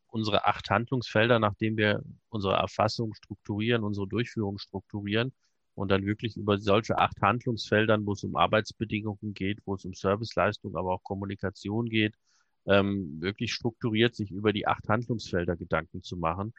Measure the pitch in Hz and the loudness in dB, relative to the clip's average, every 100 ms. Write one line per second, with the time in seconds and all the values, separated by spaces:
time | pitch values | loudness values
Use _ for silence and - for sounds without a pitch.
0 | _ 113 107 101 - - - 120 120 127 | _ -6 0 2 2 0 2 0 2 -4
1 | - 110 117 117 104 - 110 110 104 104 | 0 2 4 4 2 0 -2 2 2 2
2 | - - _ 113 95 - 95 - 107 - | -4 -16 _ -4 0 2 2 2 0 0
3 | 113 104 - 101 - 104 110 120 104 101 | -6 -8 -14 -12 -6 -2 0 0 0 -4
4 | 98 107 120 - 101 101 - 98 - 104 | -4 -4 -4 -2 -4 -4 -8 -10 -10 -8
5 | 101 110 127 - _ _ _ - 98 98 | -2 -2 -2 -6 _ _ _ -6 0 2
6 | 98 104 117 - 104 101 104 101 - 101 | 2 -2 -4 -4 0 2 4 2 2 2
7 | 92 - 98 123 127 113 - 107 110 107 | 2 2 2 2 0 -4 2 2 4 4
8 | 104 98 98 87 90 107 104 - 107 107 | 2 -4 -2 2 4 4 0 -4 -4 -4
9 | 107 101 107 98 95 104 - 98 92 - | -4 -6 -8 -4 -4 -4 -6 -6 -8 -4
10 | 95 104 113 - 92 101 104 80 92 90 | 0 0 0 0 0 0 -6 -4 -4 -4
11 | - 98 98 101 95 - 98 110 120 110 | -4 -6 -6 -6 -6 -6 -4 -4 0 2
12 | 107 - _ _ _ _ - 98 98 101 | 0 -2 _ _ _ _ 4 6 6 0
13 | 85 78 90 104 113 - 123 - 123 110 | -4 -6 -4 -4 -4 -4 -6 -4 0 4
14 | 120 - 101 92 107 104 - 101 - 107 | 4 2 -6 -2 0 0 0 -2 0 0
15 | 120 117 - 90 85 85 85 80 80 - | 0 -6 -4 -2 -2 -4 -2 -2 -2 -10
16 | - 87 82 87 107 | -10 -4 -2 -2 -6